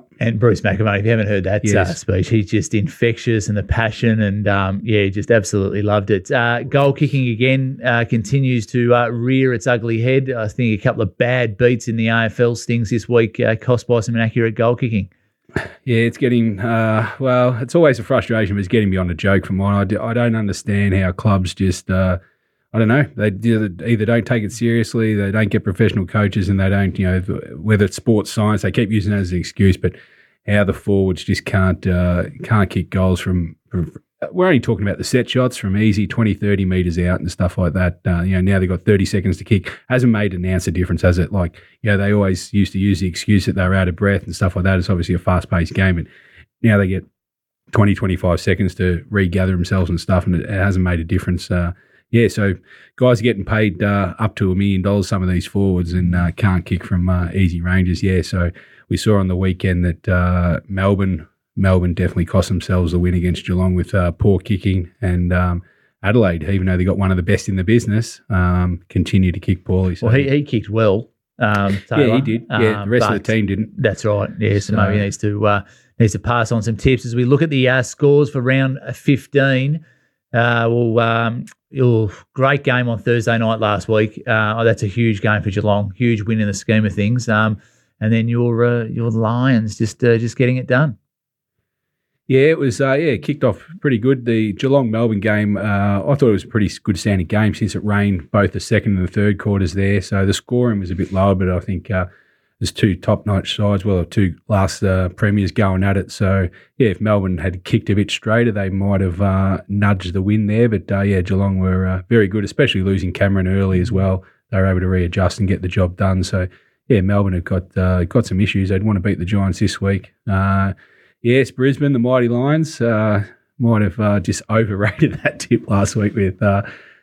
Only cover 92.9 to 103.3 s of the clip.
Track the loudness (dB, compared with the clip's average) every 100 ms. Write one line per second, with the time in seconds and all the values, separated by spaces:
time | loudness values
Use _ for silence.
92.9 | 0 0 -2 -2 -2 0 -2 -8 -6 -2
93.9 | 0 0 0 0 0 0 -2 0 2 2
94.9 | 0 0 0 0 0 0 0 0 0 0
95.9 | 0 0 2 4 2 0 -2 -2 -2 -4
96.9 | -2 0 0 0 0 0 0 -4 -4 -2
97.9 | 0 0 -2 0 0 2 -2 -2 -2 0
98.9 | 0 0 0 0 0 -2 0 0 0 0
99.9 | 0 -2 -2 0 -2 -2 0 0 0 -4
100.9 | -6 -4 0 2 2 0 -2 -4 -6 -4
101.9 | -4 -4 _ _ _ _ -10 -8 0 0
102.9 | 0 0 -2 0